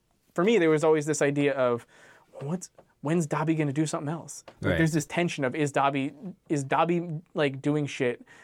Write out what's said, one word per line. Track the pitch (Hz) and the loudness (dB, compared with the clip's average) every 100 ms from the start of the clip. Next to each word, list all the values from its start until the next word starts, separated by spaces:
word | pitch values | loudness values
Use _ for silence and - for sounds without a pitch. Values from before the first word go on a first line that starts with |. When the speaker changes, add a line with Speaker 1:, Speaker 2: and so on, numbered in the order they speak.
| _ _ _ | _ _ _
Speaker 1:
for | - 185 | 0 2
me, | 226 | 4
there | 165 | 6
was | 156 156 | 4 4
always | 156 147 | 4 2
this | 147 | 0
idea | 143 143 143 | 2 2 2
of, | 135 127 120 - - - - _ - | 2 2 0 -4 -20 -20 -20 _ -12
"What's, | 139 180 - - _ _ | -8 -8 -8 -20 _ _
when's | 139 170 151 | -2 0 0
Dobby | 151 156 | -2 0
gonna | 160 147 | 0 0
do | 135 156 | 0 -2
something | 165 147 | -2 -6
else?" | 165 143 - - - | -8 -10 -18 -20 -6
Like, | 190 | -2
Speaker 2:
Right. | 170 | 2
Speaker 1:
there's | 165 | 2
this | 156 - | 0 -2
tension | - 170 - | -2 -2 -2
of, | 131 156 | -4 -2
is | 147 | 0
Dobby, | 143 139 139 139 - 196 - - | 2 0 0 -4 -8 -14 -16 -6
is | 147 | -4
Dobby, | 135 147 165 175 175 156 - | 0 0 2 0 -2 -8 -8
like, | - 147 135 | -2 -2 -2
doing | 147 151 139 | -2 -2 -2
shit | - 123 120 - - | -2 -2 -4 -10 -20